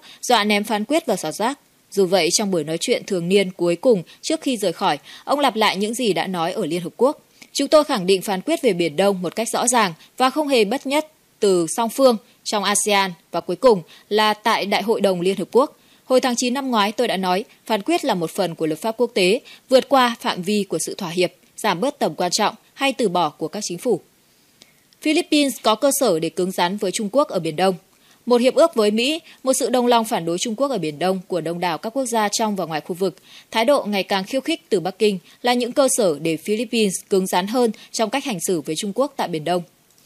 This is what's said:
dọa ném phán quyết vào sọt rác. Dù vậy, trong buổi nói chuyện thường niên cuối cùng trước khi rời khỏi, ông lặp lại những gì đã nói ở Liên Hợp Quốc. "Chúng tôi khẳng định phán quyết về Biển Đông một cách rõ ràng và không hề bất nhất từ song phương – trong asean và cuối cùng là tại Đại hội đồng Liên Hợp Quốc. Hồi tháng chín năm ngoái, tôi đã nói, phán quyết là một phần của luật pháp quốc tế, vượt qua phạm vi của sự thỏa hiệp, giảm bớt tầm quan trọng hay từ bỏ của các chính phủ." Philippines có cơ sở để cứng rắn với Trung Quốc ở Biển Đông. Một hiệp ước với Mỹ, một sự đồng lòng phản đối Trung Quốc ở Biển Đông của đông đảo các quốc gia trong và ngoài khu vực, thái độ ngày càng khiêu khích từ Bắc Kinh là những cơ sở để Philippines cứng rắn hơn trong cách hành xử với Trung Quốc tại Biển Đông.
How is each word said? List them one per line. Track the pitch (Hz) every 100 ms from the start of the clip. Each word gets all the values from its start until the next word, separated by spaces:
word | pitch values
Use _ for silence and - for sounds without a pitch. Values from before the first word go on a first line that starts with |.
| - -
dọa | - 233
ném | 208 208
phán | 208 214 214
quyết | 311 -
vào | 190
sọt | 156 -
rác. | 220 285 _ _ _
Dù | 190 185
vậy, | 190 160
trong | - 208
buổi | 180
nói | 151 165
chuyện | - 233 -
thường | 185 170
niên | 202 190
cuối | - 175 170
cùng | 262 208 151 -
trước | - 311
khi | 294 240
rời | 196
khỏi, | 165 190 147 - -
ông | - 285
lặp | 277 220
lại | 208 185
những | 208
gì | 233 240
đã | 165 165
nói | 180 165
ở | 214 165
Liên | 175
Hợp | 165 -
Quốc. | 254 302 _ - -
"Chúng | - 277
tôi | 311
khẳng | 294 247 175
định | 190
phán | 175 190
quyết | 240 320
về | 247
Biển | 175 170 147
Đông | 196 190
một | 170 -
cách | 233
rõ | 202 247
ràng | 247 202 160 - -
và | 254
không | 294 294
hề | 262 202
bất | 277 277
nhất | 285 302 _ _ -
từ | 202 185 165 -
song | 233
phương – | 240 269 220 - _
trong | - 240
asean | 196 202 214 202 190 170 _
và | 170
cuối | 170 175
cùng | 262 208 156 - -
là | 208 214
tại | 214 233 196 196
Đại | 196
hội | 208 208
đồng | 202 180
Liên | 180 196
Hợp | 170
Quốc. | 220 294 - _ _ -
Hồi | 254
tháng | 262 240
chín | 247
năm | 262 269
ngoái, | 233 202
tôi | 226 240
đã | 180
nói, | 185 180 247 _ -
phán | 220
quyết | - 339 285
là | 196
một | 160
phần | - 175 165
của | 156
luật | 156
pháp | 226 226
quốc | 240
tế, | 233 180 214 - - -
vượt | 254 -
qua | 277 247 233
phạm | 233 -
vi | 170 208 196
của | 165 -
sự | -
thỏa | 175
hiệp, | 175 175 _ _ -
giảm | 220 175
bớt | 254 285
tầm | 208 147
quan | 180
trọng | 190 196 - _
hay | - 277
từ | - 220
bỏ | 175 156
của | - 156
các | 196
chính | - 170
phủ." | 254 185 - _ _ _ _ _ _ _ _ _
Philippines | 302 311 339 302 277 -
có | 226 220
cơ | 277 269
sở | 247 160
để | 165
cứng | - 180
rắn | 190 175 208
với | 190
Trung | 185 208
Quốc | 262 302
ở | 190
Biển | 160 156
Đông. | 190 180 _ _ _ _ -
Một | 240
hiệp | 254 240
ước | 330 233
với | 208
Mỹ, | 220 247 320 - -
một | 262
sự | 262 226
đồng | 247 240
lòng | 240 220
phản | 214 165
đối | 175
Trung | 247 214
Quốc | 277
ở | 226
Biển | 156 147
Đông | 180 190 -
của | 175
đông | 160 175
đảo | 175 156
các | 220 269
quốc | 254
gia | 226 208
trong | - 220 196
và | 160
ngoài | 156
khu | -
vực, | 175 190 - - - -
thái | 226 226
độ | 285
ngày | 202 202
càng | 180 196
khiêu | 190 269
khích | 277 330 -
từ | 196
Bắc | 170 -
Kinh | 214 185 - -
là | 240
những | 247 240
cơ | 247 269 254
sở | 196 143
để | 165 156
Philippines | - 214 240 233 208 180 -
cứng | 190 190
rắn | 185 196
hơn | 247 240 214 -
trong | - 214
cách | 269 277
hành | 185 -
xử | 175
với | 143 160
Trung | 208 196
Quốc | 285 -
tại | 180
Biển | 160
Đông. | 151 208 165 _ _ _